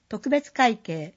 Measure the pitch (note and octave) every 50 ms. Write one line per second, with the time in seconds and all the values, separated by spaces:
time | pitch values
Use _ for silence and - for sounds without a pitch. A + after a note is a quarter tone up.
0 | - _ - G#3+ - C4+ C4+ C#4+ C#4+ - - - C4 A#3+ A3 - - - E3 D#3+
1 | D3+ E3 -